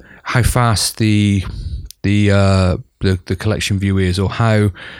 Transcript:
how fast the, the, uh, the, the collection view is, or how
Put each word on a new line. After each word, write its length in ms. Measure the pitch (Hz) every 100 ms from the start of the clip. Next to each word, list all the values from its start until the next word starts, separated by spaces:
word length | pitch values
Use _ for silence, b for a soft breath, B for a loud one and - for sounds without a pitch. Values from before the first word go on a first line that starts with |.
| B B
how 200 | - 123
fast 540 | 104 127 120 101 - -
the, 460 | 110 104 104 101 - B B B B -
the, 280 | 98 104 101
uh, 460 | 101 98 95 92 - - -
the, 200 | 98 92 -
the 80 | 92
collection 440 | 110 98 - 98
view 180 | 98 98
is, 200 | 92 90
or 100 | 95
how 420 | - 117 107 104 B B